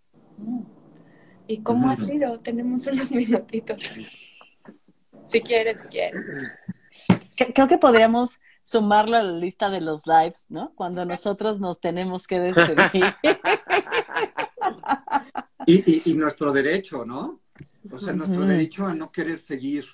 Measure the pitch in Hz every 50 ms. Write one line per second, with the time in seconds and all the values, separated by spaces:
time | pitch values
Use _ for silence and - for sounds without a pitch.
0 | _ _ _ _ _ _ _ 208 208 226 247 240 185 - - _ - - - -
1 | - _ - _ _ - - _ _ - 220 214 - 233 233 247 254 262 262 240
2 | 214 196 294 294 277 240 233 233 - 240 233 233 240 247 254 254 - 277 269 262
3 | 269 - 277 240 247 214 233 190 - - 226 220 - - 208 202 - - - -
4 | 107 - - - - - - - - - _ _ _ - - _ _ _ _ _
5 | _ _ _ - - - - 226 220 - 240 226 220 233 214 - - - - -
6 | - - - 190 - - 143 139 - - - - _ - - - _ _ - -
7 | - - - - - - - - 254 254 - 269 269 262 349 349 320 269 233 220
8 | 220 226 226 240 247 240 - - _ _ _ _ _ - - 226 214 208 208 214
9 | 214 220 233 233 208 185 170 165 180 180 - - 214 196 190 170 160 160 156 151
10 | - 165 160 160 160 170 - - - - 165 160 240 311 - - 190 175 180 180
11 | 180 180 180 180 - 208 196 - 202 220 214 196 196 180 170 - - 170 170 180
12 | 185 185 185 180 - - 190 180 175 180 185 170 170 165 156 175 190 175 - 190
13 | 185 202 - - - 311 370 - - 349 427 - - - 359 381 - - - 440
14 | - - - 320 - - - 302 - - - 494 440 370 - - - - 269 -
15 | - - - 277 - - - - - _ _ - 262 165 175 190 - 175 160 160
16 | - 170 160 156 156 147 - - 156 143 135 139 131 151 175 196 190 - 156 127
17 | 113 113 123 143 226 320 381 - _ _ _ - - - _ _ - 190 - -
18 | 202 196 208 175 160 196 185 175 190 190 185 165 160 160 - 196 196 190 165 156
19 | 156 - - 175 151 160 165 160 - - 147 127 127 139 147 143 131 -